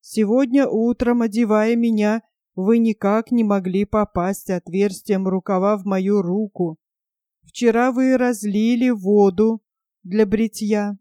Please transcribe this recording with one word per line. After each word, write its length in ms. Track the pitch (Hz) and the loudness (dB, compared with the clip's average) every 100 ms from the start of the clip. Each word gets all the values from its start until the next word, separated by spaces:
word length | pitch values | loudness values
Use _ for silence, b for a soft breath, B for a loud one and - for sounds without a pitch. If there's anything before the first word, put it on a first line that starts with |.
Сегодня 640 | - - 208 240 269 262 262 | -8 -2 0 2 2 2 2
утром, 540 | 220 233 240 240 240 | 0 -2 0 0 0
одевая 560 | 226 208 226 214 220 233 | 0 0 0 2 2 0
меня, 460 | 233 214 208 220 _ _ _ | 0 0 0 -2 _ _ _
вы 240 | - 185 233 | -6 0 2
никак 520 | 226 202 196 214 226 | 2 0 0 -2 0
не 140 | 247 | -2
могли 400 | 214 202 180 185 | 0 0 -2 -2
попасть 640 | 202 214 208 - 175 196 - | -2 -2 -2 -2 -4 -4 -6
отверстием 800 | 185 - 180 202 190 - 190 190 | -6 -4 -2 -2 -2 -4 -2 0
рукава 480 | 190 - 190 196 208 | -4 -2 -2 0 -2
в 80 | |
мою 380 | 190 190 190 208 | -2 -2 0 0
руку. 560 | 175 190 214 - 175 160 _ _ _ _ _ _ | 0 -4 -4 -4 -6 -6 _ _ _ _ _ _
Вчера 500 | _ - 240 226 247 | _ -2 0 2 2
вы 240 | 247 262 254 | 2 2 2
разлили 720 | 247 247 208 202 220 240 254 | 0 -2 -2 0 2 2 0
воду 760 | 233 185 208 202 185 220 226 _ _ _ _ | 0 2 4 4 4 0 0 _ _ _ _
для 220 | 180 202 | -6 -2
бритья. 720 | 214 208 226 - 208 208 208 202 | 0 0 -2 -4 -2 -2 -2 -8